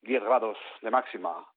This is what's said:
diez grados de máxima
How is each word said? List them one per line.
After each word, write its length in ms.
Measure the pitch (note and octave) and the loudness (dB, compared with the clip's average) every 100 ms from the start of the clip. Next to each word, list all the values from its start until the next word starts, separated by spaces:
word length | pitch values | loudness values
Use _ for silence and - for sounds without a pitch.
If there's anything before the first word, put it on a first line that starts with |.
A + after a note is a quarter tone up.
diez 220 | - - | 0 0
grados 340 | G#2 B2+ A2+ - - - | 4 4 4 -6 -12 -8
de 100 | A2+ | 0
máxima 560 | B2+ - G#2 F2+ E2 - | 0 0 -6 -6 -6 -12